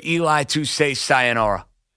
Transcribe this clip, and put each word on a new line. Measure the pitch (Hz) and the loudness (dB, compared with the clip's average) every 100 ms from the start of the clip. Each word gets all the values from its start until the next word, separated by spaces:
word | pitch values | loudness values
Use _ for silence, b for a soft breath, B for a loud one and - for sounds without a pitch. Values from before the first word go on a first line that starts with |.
Eli | 160 170 165 151 | 0 0 2 0
to | 139 151 143 | 0 -4 -4
say | - 147 | 0 -2
sayonara. | 131 - 135 123 117 110 95 - _ _ | -2 0 2 2 2 0 -2 -8 _ _